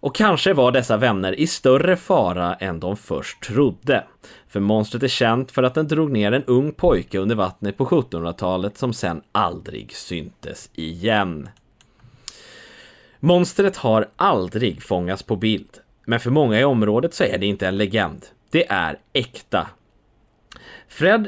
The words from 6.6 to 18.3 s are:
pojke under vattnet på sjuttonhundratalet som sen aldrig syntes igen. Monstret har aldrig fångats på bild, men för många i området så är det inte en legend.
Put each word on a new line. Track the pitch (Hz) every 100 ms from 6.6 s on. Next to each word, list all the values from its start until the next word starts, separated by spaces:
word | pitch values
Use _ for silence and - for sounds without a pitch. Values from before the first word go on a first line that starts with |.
| 147
pojke | - 135 120 - 101
under | 95 113
vattnet | 95 - 104 -
på | 127
sjuttonhundratalet | 170 123 85 85 85 92 92 98 -
som | 131
sen | 120 98 82 _
aldrig | 104 95 - - 73 58 -
syntes | - 85 76 _ - - - -
igen. | 80 85 101 107 95 78 73 - _ _ _ _ - _ - - - - - - - - _ _
Monstret | 151 175 180 - 202 190
har | 127 110 107 _
aldrig | 190 135 90 107 117 85
fångats | - 92 87 95
på | - 107
bild, | 110 107 - - _ _ -
men | 117
för | 123
många | 135 135 107
i |
området | 135 123 104 107 165
så | -
är | 180 -
det | 98
inte | 98 92
en | 98
legend. | 104 107 90 76 -